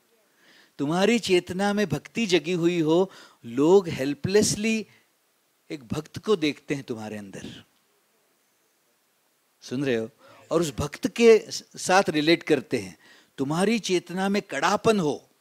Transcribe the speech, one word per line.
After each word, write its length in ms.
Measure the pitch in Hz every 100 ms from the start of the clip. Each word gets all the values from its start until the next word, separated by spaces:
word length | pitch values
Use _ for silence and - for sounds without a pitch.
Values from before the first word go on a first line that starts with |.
| _ _ _ _ _ _ _ -
तुम्हारी 420 | 143 175 202 233
चेतना 540 | - 180 175 185 202
में 160 | 202 190
भक्ति 360 | 147 - - 220
जगी 260 | 175 151
हुई 280 | 180 170 175
हो, 320 | 156 170 190 - - _ 117
लोग 440 | 120 156 202 170
हेल्पलेसली 1000 | 131 139 143 180 202 214 208 220 220 202 _ _ _ _ _ _ _ -
एक 160 | 160 113
भक्त 320 | 151 156 -
को 160 | - 202
देखते 400 | 151 - - 143
हैं 80 |
तुम्हारे 340 | - 110 107 107
अंदर, 460 | 98 - - - - _ _ _ _ _ _ _ _ _ _ _ _ _ _ _ _ _ _ _
सुन 240 | - 127 139
रहे 100 | 113
हो, 140 | 113 _ - - -
और 100 | 165
उस 120 | 165 110
भक्त 320 | 147 - 247
के 440 | - 233 220 -
स-, 260 | - - -
साथ 260 | - 185 196
रिलेट 340 | 151 151 170
करते 340 | - 143 - 123
हैं। 200 | 92 82 _ - _ -
तुम्हारी 420 | 139 160 202 233
चेतना 500 | 185 175 170 180 196
में 120 | 202
कड़ापन 580 | - 139 165 202 233 214
हो, 300 | 151 113 _ _